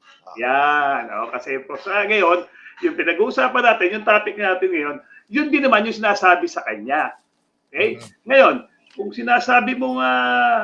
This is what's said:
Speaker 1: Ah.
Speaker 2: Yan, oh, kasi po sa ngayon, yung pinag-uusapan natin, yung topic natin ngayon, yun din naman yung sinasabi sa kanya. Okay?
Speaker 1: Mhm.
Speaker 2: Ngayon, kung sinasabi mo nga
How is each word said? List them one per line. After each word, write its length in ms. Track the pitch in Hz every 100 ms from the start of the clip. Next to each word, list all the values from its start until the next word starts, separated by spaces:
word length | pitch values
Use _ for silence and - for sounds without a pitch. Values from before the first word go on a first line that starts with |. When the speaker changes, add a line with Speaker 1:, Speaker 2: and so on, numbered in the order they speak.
| _ - 92
Speaker 1:
Ah. 80 | -
Speaker 2:
Yan, 640 | 123 139 147 147 143 131 117 107
oh, 120 | 120
kasi 320 | 127 156 135
po 160 | 131 139
sa 240 | 196 202
ngayon, 400 | 202 214 170 175 - - - -
yung 160 | 170 151
pinag-uusapan 640 | 156 170 240 269 254 254
natin, 300 | 240 220 180 214
yung 80 | 208
topic 300 | 214 214 202
natin 340 | 202 180 185
ngayon, 280 | 170 147 139 - - _
yun 160 | 220 294
din 140 | 285
naman 240 | 269 214 220
yung 80 | 208
sinasabi 500 | 214 196 185 175 170
sa 160 | - -
kanya. 480 | 107 113 147 131 - _ _ _ _ _
Okay? 260 | 139 208 113
Speaker 1:
Mhm. 100 | - _ 214
Speaker 2:
Ngayon, 280 | 269 226 135 - _ _
kung 160 | - 202 233
sinasabi 640 | 233 240 247 247 226 254
mo 180 | 262 254
nga 160 | 254 254 247 247 240 233